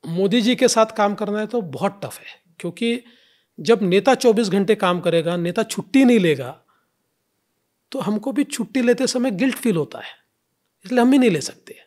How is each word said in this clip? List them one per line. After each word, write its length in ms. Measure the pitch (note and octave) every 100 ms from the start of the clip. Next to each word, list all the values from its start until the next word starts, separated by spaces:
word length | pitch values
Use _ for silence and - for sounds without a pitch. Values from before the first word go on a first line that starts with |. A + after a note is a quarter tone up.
| -
मोदी 340 | E3+ G3 A#3
जी 160 | A3 B3+
के 120 | B3
साथ 180 | A#3 A3
काम 280 | - G3+
करना 260 | G3+ G3+ G#3
है 60 | G#3+
तो 160 | B3
बहुत 380 | F3 C3 G3 G3
टफ 140 | B2 -
है, 360 | - - _ _
क्योंकि 440 | F3 F3 A#3 A#3+ - _ _ _ _ -
जब 180 | D#3+ A3+
नेता 320 | F#3+ F#3+ G3+
चौबीस 340 | B3+ B3 G#3+ G#3+
घंटे 260 | G3 G3
काम 260 | G#3 F#3 F3+
करेगा, 360 | E3+ E3 D#3+ F3
नेता 260 | E3+ F3
छुट्टी 420 | A3 - - C4
नहीं 140 | B3+ A#3
लेगा, 420 | F3 C#3 B2+ D3+ _ _ _ _ _ _ _ _ _ _ _ _ _
तो 60 | C4+
हमको 340 | F#3 G#3 C4
भी 120 | C4
छुट्टी 380 | C#4+ - G3 C4
लेते 240 | A#3+ A#3+ C4
समय 240 | B3+ B3+
गिल्ट 260 | F#3 C4 A3
फील 200 | A#3 E3+
होता 220 | C#3 -
है, 120 | - - _ _ _ _ _ _
इसलिए 160 | F#3 B3
हम 100 | A#3+
भी 80 | C#4
नहीं 120 | B3
ले 100 | D#3+
सकते। 360 | - - - -